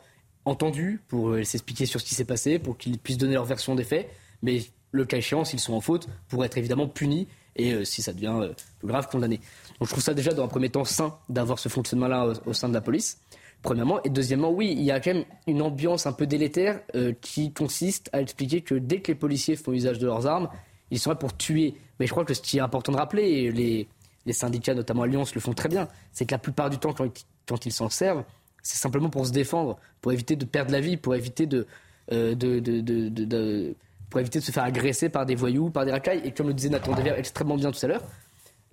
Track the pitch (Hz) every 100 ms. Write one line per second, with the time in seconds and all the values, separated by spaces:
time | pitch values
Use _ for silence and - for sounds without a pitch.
0 | - _ _ _ 139 139 156 143 180 214
1 | - 123 113 113 104 117 - 120 131 120
2 | - - 117 120 139 165 143 117 123 117
3 | - 127 135 135 120 131 - 131 117 156
4 | - - - - 123 123 - - _ 135
5 | 131 127 - 151 151 123 - 113 127 170
6 | - 98 - 127 123 127 120 127 147 -
7 | 143 156 - - _ - 120 113 98 -
8 | - 90 107 113 92 - - - 101 131
9 | 135 131 117 110 - - - - 117 135
10 | - 143 139 151 123 131 127 139 131 -
11 | 156 - - 123 120 123 123 - 120 123
12 | 127 127 120 110 - 110 123 113 107 165
13 | - - - - - - - 117 127 214
14 | 190 135 123 135 165 180 214 143 143 135
15 | 175 185 - - - 147 151 139 170 175
16 | 143 123 143 147 151 175 196 202 - 127
17 | 123 120 - - 151 - 147 - 180 -
18 | - 139 131 - 131 170 - 135 127 190
19 | 185 139 147 139 - 151 131 127 127 117
20 | 123 113 135 170 170 - - - - 123
21 | 147 151 135 - - 156 151 - - -
22 | 127 - 165 131 - 139 127 131 123 139
23 | 147 208 202 143 120 117 117 113 101 _
24 | - _ 120 113 123 120 127 127 113 117
25 | 120 139 135 - 123 117 156 185 170 -
26 | - - 123 131 - 139 143 135 156 151
27 | 127 - - _ - 120 120 - 113 -
28 | 190 160 - - _ _ - - 135 139
29 | 160 139 127 131 135 165 147 104 - _
30 | 123 123 120 151 131 147 135 139 156 165
31 | 127 127 123 - 156 131 107 - - _
32 | - 117 113 120 127 123 117 117 117 117
33 | 110 110 110 117 110 104 76 - _ -
34 | - 135 127 156 139 139 127 123 135 127
35 | 170 143 131 123 123 131 170 156 135 131
36 | 170 185 135 123 147 135 143 139 131 131
37 | 135 131 131 - 151 143 139 131 131 220
38 | - - - - - _ -